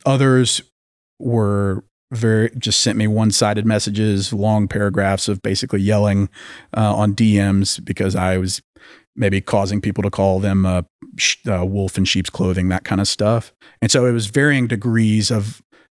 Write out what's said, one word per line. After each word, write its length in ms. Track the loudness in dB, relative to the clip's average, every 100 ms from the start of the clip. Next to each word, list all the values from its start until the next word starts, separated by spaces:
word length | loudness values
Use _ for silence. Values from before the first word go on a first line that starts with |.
others 560 | 0 2 4 4 2 -2 -8 _ _ _ _ -10
were 640 | -4 0 0 0 -2 -4 -8 _ _
very, 380 | -2 0 2 0 -2
just 220 | -4 -2
sent 180 | 0 0
me 80 | 0
one-sided 580 | 2 2 2 0 0
messages, 680 | 0 0 0 -2 0 0 -2
long 340 | -2 0 0 0
paragraphs 600 | -2 -2 0 0 0 -2
of 120 | -4
basically 380 | -4 -4 -2 0
yelling, 480 | 2 2 2 2 -2 -6 -20 -20 -8 -2
uh, 180 | 0
on 180 | 2 0
D 260 | 2 2 4
Ms 380 | 2 2 0 -4
because 360 | -6 -4 -2 0
I 220 | 0 0
was 220 | -2 -6 -12 _ -20 -20 _
maybe 260 | -2 0 0
causing 400 | 0 0 0 -2
people 220 | -2 -2
to 80 | -2
call 300 | 0 0 2
them, 240 | 2 2 2
uh, 160 | 0 -4 _ -18 -4
sh-, 200 | -4 -2 -4
uh, 160 | -2
wolf 320 | -2 -2 -4 -2
in 60 |
sheep's 260 | 0 -2 -4
clothing, 380 | -4 -2 0 0
that 120 | -2
kind 160 | -2 -2
of 60 | -2
stuff. 440 | 0 0 0 -4 _ -20 _
And 100 | 0
so 160 | 2 2
it 60 |
was 140 | 0 -2
varying 400 | 0 2 2 0
degrees 640 | -2 0 2 2 2 0
of, 320 | -2 -4 -8 _ _ _